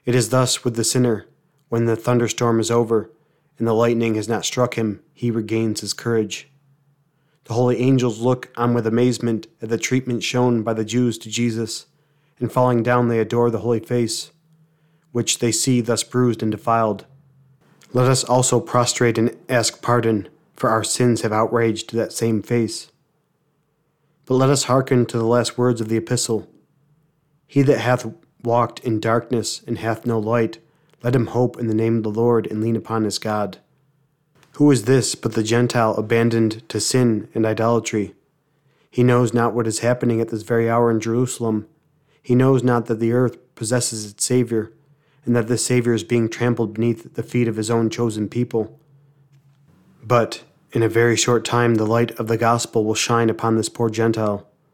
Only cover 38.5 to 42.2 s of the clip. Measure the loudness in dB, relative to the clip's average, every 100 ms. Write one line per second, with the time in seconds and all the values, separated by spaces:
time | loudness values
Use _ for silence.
38.5 | _ _ _ _ 0 4 4 2 2 0
39.5 | 0 -2 -2 -2 0 0 0 -2 -6 -2
40.5 | 0 2 2 2 0 0 -2 -2 -2 -2
41.5 | -2 -6 _ _ _ _ _